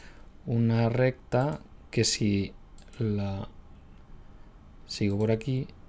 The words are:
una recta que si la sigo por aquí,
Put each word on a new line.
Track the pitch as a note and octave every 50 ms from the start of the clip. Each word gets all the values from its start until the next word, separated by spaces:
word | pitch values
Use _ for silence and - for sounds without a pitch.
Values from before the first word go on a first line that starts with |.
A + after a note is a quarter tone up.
| - - - - - - - - -
una | - A#2 A#2 A#2 A2+ A#2 A#2 A#2 A2+
recta | A#2 B2 B2+ C3 B2+ - - - - B2 C3+ D3 - - - - - - - -
que | - A#2+ A2
si | - - - A2+ G#2 G2+ G2 F#2+ F#2 - - - - - - - - - -
la | A#2 G#2+ G#2 G2+ G2+ G2 G2 G2 G#2+ - - - - - - - - - - - - - - - - - - - - - - - - - - - - -
sigo | - - A2+ G2+ G2+ G2+
por | G#2+ G#2+
aquí, | A2+ A2 - C#3 C3 B2+ C#3 - - - -